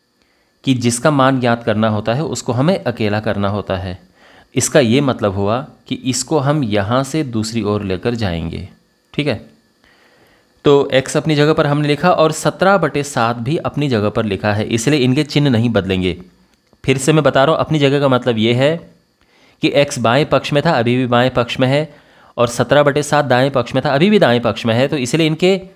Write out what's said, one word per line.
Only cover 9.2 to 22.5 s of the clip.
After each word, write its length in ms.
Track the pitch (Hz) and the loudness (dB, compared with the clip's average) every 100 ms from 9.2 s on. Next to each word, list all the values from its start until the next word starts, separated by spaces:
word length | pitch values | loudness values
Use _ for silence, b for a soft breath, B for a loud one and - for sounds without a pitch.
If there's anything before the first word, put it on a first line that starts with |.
| 147 | -4
है। 80 | 110 - _ _ _ b b b b b b b b | -4 -8 _ _ _ b b b b b b b b
तो 240 | 147 143 135 131 | 2 4 4 0
x 200 | 139 156 | 0 -2
अपनी 180 | 151 | 0
जगह 180 | 147 147 | 2 2
पर 140 | 160 147 | 2 0
हमने 220 | 147 147 | 0 0
लिखा 220 | 147 175 | 0 0
और 200 | 170 156 | 2 0
सत्रह 420 | 151 156 - 185 196 | 0 -4 0 0 2
बटे 240 | 156 147 | 0 -4
सात 320 | 143 131 113 120 | -4 -2 -2 -2
भी 180 | 120 165 | -4 -4
अपनी 300 | 127 - 147 | -4 -4 0
जगह 200 | 113 104 | 0 0
पर 140 | 120 | 0
लिखा 280 | 110 95 107 | -2 -2 -2
है, 140 | 104 107 | -2 -2
इसलिए 340 | 117 143 147 | -2 0 2
इनके 240 | 127 131 | 2 0
चिन्ह 260 | 143 147 143 | 0 0 2
नहीं 200 | 113 120 | 2 2
बदलेंगे। 460 | 107 92 92 90 82 - _ _ _ _ _ | 0 0 0 -2 -4 -12 _ _ _ _ _
फिर 140 | - 135 | -2 0
से 140 | 165 | 2
मैं 100 | 156 | 2
बता 200 | 143 135 | 4 4
रहा 100 | 139 | 2
हूँ, 60 | 160 | 2
अपनी 180 | - 156 | 0 0
जगह 220 | 139 143 | 2 2
का 80 | 139 | 2
मतलब 300 | 123 123 113 | 0 0 0
ये 140 | 113 | 2
है 400 | 120 139 170 - _ _ _ b b b b | 2 0 -2 -8 _ _ _ b b b b
कि 60 | 151 139 | 0 2
एक्स 220 | 139 127 | 0 0
बाएं 240 | 113 131 156 | 2 2 2
पक्ष 240 | 135 - | 0 0
में 100 | 143 | 0
था, 80 | 160 | 0
अभी 240 | 139 117 123 | 0 0 0
भी 100 | 127 | 2
बाएं 220 | 120 127 | 2 2
पक्ष 260 | 123 117 - | 0 -2 0
में 60 | 127 | 0
है, 260 | 143 156 b b b b b | 0 -2 b b b b b
और 120 | |
सत्रह 340 | 147 | -2